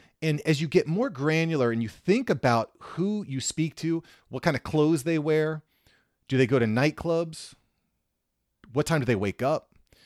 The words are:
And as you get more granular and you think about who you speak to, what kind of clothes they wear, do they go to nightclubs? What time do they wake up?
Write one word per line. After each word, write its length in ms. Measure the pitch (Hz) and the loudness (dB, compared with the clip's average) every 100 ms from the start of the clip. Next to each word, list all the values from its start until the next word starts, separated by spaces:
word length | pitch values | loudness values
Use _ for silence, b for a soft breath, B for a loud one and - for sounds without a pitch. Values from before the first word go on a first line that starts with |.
| b _ | b _
And 200 | 156 147 | -2 0
as 200 | - 147 | 0 0
you 60 | 160 | 2
get 220 | 175 151 | 2 2
more 200 | 180 262 | -2 -2
granular 640 | 131 147 160 165 156 120 | -2 0 0 0 2 2
and 100 | 117 | 0
you 80 | 110 | -4
think 400 | - - 226 247 | -4 0 0 2
about 440 | 160 131 117 107 _ | 0 2 2 0 _
who 440 | - - 196 214 147 | -12 -4 -2 -4 -6
you 100 | 131 | -6
speak 380 | - - 160 - | -4 -2 -4 -4
to, 260 | 160 165 b b b | -4 -4 b b b
what 120 | 127 | -4
kind 140 | 170 135 | -2 -2
of 80 | |
clothes 400 | - 156 151 165 | 0 2 4 2
they 120 | 151 160 | 0 -2
wear, 460 | 151 156 156 156 - _ _ _ _ _ - | 0 0 0 -4 -12 _ _ _ _ _ -2
do 100 | 131 | 2
they 120 | 123 | 4
go 100 | 131 | 4
to 80 | 110 | 2
nightclubs? 880 | 113 151 151 170 165 170 156 - - _ _ _ _ _ _ _ _ _ _ - | 2 0 0 -2 -2 -2 -8 -18 -20 _ _ _ _ _ _ _ _ _ _ -6
What 120 | 120 | -4
time 140 | 151 160 | 0 0
do 80 | 127 | 2
they 80 | |
wake 280 | 104 101 - | 0 0 -2
up? 280 | 127 156 - _ _ b | -2 -2 -6 _ _ b